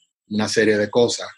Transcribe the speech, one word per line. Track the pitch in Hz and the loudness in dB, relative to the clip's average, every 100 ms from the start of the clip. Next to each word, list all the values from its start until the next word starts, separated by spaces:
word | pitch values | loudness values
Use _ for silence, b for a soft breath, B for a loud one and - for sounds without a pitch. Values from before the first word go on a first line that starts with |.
| _ _ - | _ _ -8
una | 107 107 | -4 -2
serie | - 107 104 | 0 2 2
de | 104 | 0
cosas. | 123 117 - - | 2 0 0 -12